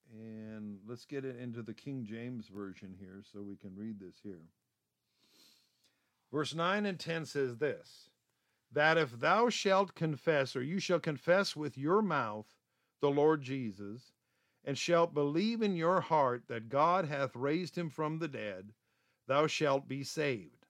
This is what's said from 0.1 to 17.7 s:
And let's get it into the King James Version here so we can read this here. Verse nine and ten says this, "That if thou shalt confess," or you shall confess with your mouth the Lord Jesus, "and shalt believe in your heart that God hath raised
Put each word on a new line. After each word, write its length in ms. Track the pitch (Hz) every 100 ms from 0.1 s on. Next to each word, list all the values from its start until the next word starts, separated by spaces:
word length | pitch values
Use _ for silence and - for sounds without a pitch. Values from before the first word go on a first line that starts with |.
And 640 | 110 113 110 110 110 107 101 104
let's 200 | 120 -
get 180 | 143
it 140 | 131 123
into 240 | 123 117
the 120 | 113
King 320 | 110 - 135 107
James 440 | 113 120 123 104
Version 440 | 98 98 92 98 92
here 240 | 95 98 104
so 100 | 101
we 140 | 101 98
can 180 | 101 92
read 200 | 110 104
this 180 | 92 -
here. 200 | 104 87 82 _ _ _ _ _ _ _ _ _ _ _ _ _ _ _ _ _ _
Verse 200 | 139 139
nine 320 | 156 170 202 208
and 140 | 175
ten 260 | - 165 151
says 300 | 143 135 117
this, 540 | 147 104 - - - _ _ _ _ _ _
"That 240 | 143 151 165
if 240 | 147 117
thou 260 | 147 196 240
shalt 480 | - 202 190 196 -
confess," 580 | 160 143 - 151 135
or 80 | 131
you 180 | 131 185
shall 180 | - 175
confess 560 | 170 143 - 180 196 -
with 220 | 151 131
your 240 | 143 196
mouth 520 | 208 147 113 107 - _ _ _ _ _
the 100 | 143
Lord 320 | 143 151 156
Jesus, 720 | 127 135 117 95 101 117 _ _ _ _ _ _ -
"and 120 | 135
shalt 360 | - 170 170
believe 480 | 147 143 156 214 226
in 160 | 214 180
your 240 | 165 185
heart 420 | - 160 131 120 -
that 200 | 117 113
God 380 | 135 160 180 160
hath 280 | 143 135
raised 440 | 120 139 160 175